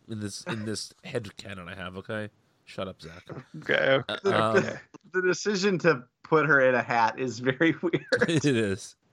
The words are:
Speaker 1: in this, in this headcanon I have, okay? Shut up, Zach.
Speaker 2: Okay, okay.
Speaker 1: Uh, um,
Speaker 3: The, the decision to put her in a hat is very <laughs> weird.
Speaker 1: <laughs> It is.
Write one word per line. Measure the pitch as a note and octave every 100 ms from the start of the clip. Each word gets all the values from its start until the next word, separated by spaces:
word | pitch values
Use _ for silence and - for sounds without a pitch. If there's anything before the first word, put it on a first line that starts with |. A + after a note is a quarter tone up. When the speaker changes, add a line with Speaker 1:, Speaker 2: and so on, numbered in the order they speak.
| -
Speaker 1:
in | A2
this, | G#2 -
in | - A2+
this | G#2+ G#2 - -
headcanon | F3+ B2+ G2+ - G2 G2 F2
I |
have, | F#2+ F2+ F#2
okay? | G#2 G#2+ G#2 - _ _
Shut | - - F#2+
up, | -
Zach. | D#2+ F2 - C#3 - D#3+
Speaker 2:
Okay, | D#3 D3+ C#3+ C3+ C3
okay. | G#2 G3
Speaker 1:
Uh, | G#2+ A2
um, |
Speaker 3:
The, | F#3 B2+ - - - _
the | F#3
decision | F3+ E3+ G3+ G3 G3+ F3
to | E3+ C#3 - _
put | - D#3 D3
her | C#3 B2+
in |
a | B2
hat | A2+ A#2 A2+ C3
is | B2+ A2+
very | B2 B2+ E3 -
<laughs> |
weird. | F3+ D3+ -
Speaker 1:
<laughs> | B3 A3+
It | D#3 D3
is. | A#2 G#2 F#2+ - - _